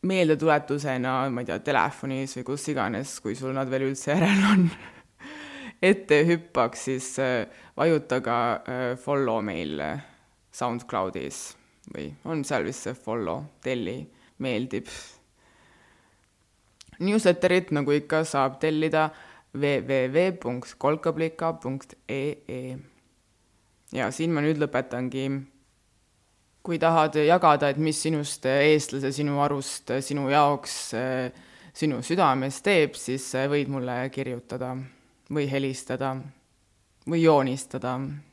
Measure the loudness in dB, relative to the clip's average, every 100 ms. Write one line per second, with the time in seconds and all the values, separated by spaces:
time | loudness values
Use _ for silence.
0 | 2 2 4 4 4 2 2 -4 -2 -2
1 | 0 0 0 -2 -4 -4 0 2 2 -2
2 | -6 -4 -6 -8 -6 -6 -2 -2 0 -2
3 | -6 -8 -8 -6 -4 -4 -2 -2 -2 -4
4 | 0 2 4 4 6 6 4 0 -18 -20
5 | _ _ -18 -16 -16 -16 -16 0 2 2
6 | 4 4 6 2 0 0 0 0 -6 -4
7 | -6 -2 0 0 -4 -10 -20 0 2 2
8 | 2 -2 0 0 0 -2 -4 -6 -4 -6
9 | -2 0 2 0 -2 -4 -6 -4 -6 -6
10 | -10 _ _ _ _ -6 -6 -6 -6 -4
11 | -4 -4 -8 -10 -14 -18 _ _ -18 -12
12 | -12 -12 -6 -6 -2 -2 -2 -6 -10 -10
13 | -6 -4 -4 -6 -8 _ -6 -4 -6 -8
14 | -12 _ _ _ -6 -4 -4 -8 -8 -16
15 | -18 -20 _ _ _ _ _ _ _ _
16 | _ _ _ _ _ _ _ _ -20 -4
17 | 0 4 4 4 4 4 2 -2 2 0
18 | 2 -2 0 0 0 0 0 0 2 2
19 | 0 -2 -20 -20 _ -2 0 0 0 0
20 | 2 2 2 0 -6 -6 -8 -2 0 2
21 | -2 -2 -4 -2 -4 -4 -6 -8 -10 -20
22 | -8 -4 -4 -6 -10 -10 -10 -12 -16 _
23 | _ _ _ _ _ _ _ _ -12 -4
24 | -4 -2 -2 2 2 0 0 -2 -4 -6
25 | -6 -4 -4 -4 -8 _ _ _ _ _
26 | _ _ _ _ _ _ -6 0 4 6
27 | 4 4 6 6 6 6 4 2 0 0
28 | -2 -2 -4 -4 0 4 6 6 2 -4
29 | -4 -2 -2 2 0 0 -6 -10 -4 -4
30 | -2 -4 2 4 4 2 -4 -10 -6 -4
31 | -4 -2 -4 -8 -20 -20 -20 -4 -2 -2
32 | -2 4 4 4 0 -2 2 4 4 0
33 | -6 -6 -4 -2 0 0 -2 -4 -4 -4
34 | -4 -6 -8 -8 -10 -8 -8 -8 -12 _
35 | _ _ _ -2 0 0 -2 -4 -6 -4
36 | -4 -6 -10 -18 _ _ _ _ _ _
37 | -2 4 6 6 4 -2 -6 -6 -4 -4
38 | -6 -10 -16